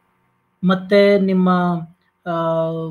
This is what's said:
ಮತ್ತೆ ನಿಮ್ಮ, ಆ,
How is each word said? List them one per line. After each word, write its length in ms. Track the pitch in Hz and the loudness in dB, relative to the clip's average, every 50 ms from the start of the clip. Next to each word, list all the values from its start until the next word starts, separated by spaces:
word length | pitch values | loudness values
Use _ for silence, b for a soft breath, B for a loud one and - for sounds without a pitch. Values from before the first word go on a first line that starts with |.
| _ _ _ _ _ _ _ _ _ _ _ _ - | _ _ _ _ _ _ _ _ _ _ _ _ -2
ಮತ್ತೆ 540 | 180 190 185 185 185 202 202 202 202 202 202 | -2 -2 -2 0 2 2 4 4 4 4 2
ನಿಮ್ಮ, 300 | 190 190 190 185 185 185 180 180 180 175 175 170 165 165 _ _ _ _ _ _ _ | 2 0 0 0 2 2 2 0 0 -2 -2 -4 -6 -10 _ _ _ _ _ _ _
ಆ, 80 | 180 170 165 165 165 165 165 165 165 165 165 165 160 | -8 -6 -4 -4 -2 -2 -2 -2 -4 -6 -6 -8 -10